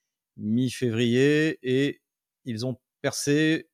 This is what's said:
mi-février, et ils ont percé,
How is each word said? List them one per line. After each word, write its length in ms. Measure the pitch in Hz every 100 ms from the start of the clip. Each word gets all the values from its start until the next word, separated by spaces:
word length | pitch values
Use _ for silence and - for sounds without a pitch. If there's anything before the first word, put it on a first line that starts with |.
| _ _ _ -
mi-février, 1200 | 104 113 127 - 127 113 120 123 139 151 156 -
et 380 | 127 127 139 - _ _ _ _ -
ils 180 | 107
ont 160 | 127 120 _ _
percé, 680 | 139 - - 147 156 160 -